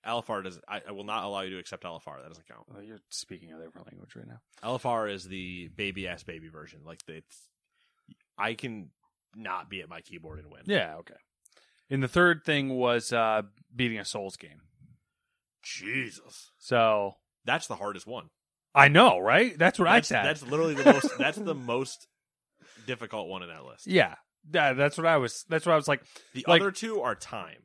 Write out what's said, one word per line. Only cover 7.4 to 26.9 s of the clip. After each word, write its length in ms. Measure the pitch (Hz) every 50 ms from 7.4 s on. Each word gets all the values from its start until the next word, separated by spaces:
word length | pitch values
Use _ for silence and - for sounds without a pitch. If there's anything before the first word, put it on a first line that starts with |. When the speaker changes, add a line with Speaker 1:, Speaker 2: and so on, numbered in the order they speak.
| - _ _ _ _ _ _ _ _ _ _ _ _ _ - _ _ _ _
Speaker 1:
I 160 | - 101 110 117
can 380 | - - 123 113 107 90 - _ _ _ _ _ _ _ _ _
not 340 | 110 110 95 92 92 82 -
be 120 | 101 95
at 60 | 80 80
my 120 | 85 82
keyboard 380 | _ - 87 82 80 78 78 -
and 120 | 82 73
win. 100 | - - -
Speaker 2:
Yeah, 320 | 190 208 160 92 80 78
okay. 180 | 85 - - - - _ _ _ _ _ - _ _ _ _ _ _ _ _
And 140 | 135 135 131
the 40 | 123
third 340 | - 175 175 175 170 151 _
thing 240 | - 151 143 139 135
was, 420 | 131 127 123 120 120 120 110 - 120
uh, 300 | 117 113 110 110 107 104 101 104 _ _ _ 127
beating 240 | 120 127 117 113
a 60 | 107 98
Souls 300 | - - 110 98 95 -
game. 240 | - - 78 76 76 _ _ _ _ - - - _ _ _ _ _ _ _ _ _ _ _ _ _ _
Speaker 1:
Jesus. 880 | - - - 90 104 120 135 127 107 92 - - - - - - _ _
Speaker 2:
So 580 | _ - - 127 120 113 113 107 104 101 98 - _ _ _ _ _ _
Speaker 1:
That's 220 | 120 123 - -
the 80 | - 117
hardest 300 | - 101 101 101 90 -
one. 220 | 104 123 117 - - _ _ _ _ _ _ _ _ _
Speaker 2:
I 120 | 139 143
know, 320 | 139 147 175 240 240 92 90
right? 380 | 92 107 123 175 240 247 170
That's 200 | 147 165 180 -
what 80 | - 185
Speaker 1:
That's, 260 | 165 202 240 - -
Speaker 2:
I 40 | -
said. 100 | 113 101
Speaker 1:
that's 160 | 143 156 151 135
literally 300 | 120 143 156 165 160 151
the 120 | 139 139
most, 240 | 294 233 139 - 285 -
Speaker 2:
<laughs> 60 | -
Speaker 1:
that's 180 | 127 147 147
the 160 | 202 208 180 156
most 520 | 139 127 120 117 127 135 - - - - _ _ _ _ _ _ _ _ _ _ _ _ - - - 113
difficult 400 | 113 127 113 117 98 - 107 92
one 160 | 85 95 92 90
in 60 | 85
that 140 | 82 78 65
list. 200 | 65 58 - -
Speaker 2:
Yeah. 280 | - 185 175 113 85 71 - _ _ _ _ _ 156
That, 260 | 156 170 147 139 127
that's 200 | 131 143 147 143
what 80 | - 165
I 100 | 165 165
was, 280 | 147 127 113 - - -
that's 180 | - 160 160 -
what 80 | 175 160
I 20 |
was 120 | 156 139
like, 140 | 151 143 - - - - - - _ _
Speaker 1:
The 100 | 127 -
Speaker 2:
like 140 | 170 170 170
Speaker 1:
other 100 | 196 196
two 300 | 185 - 226 226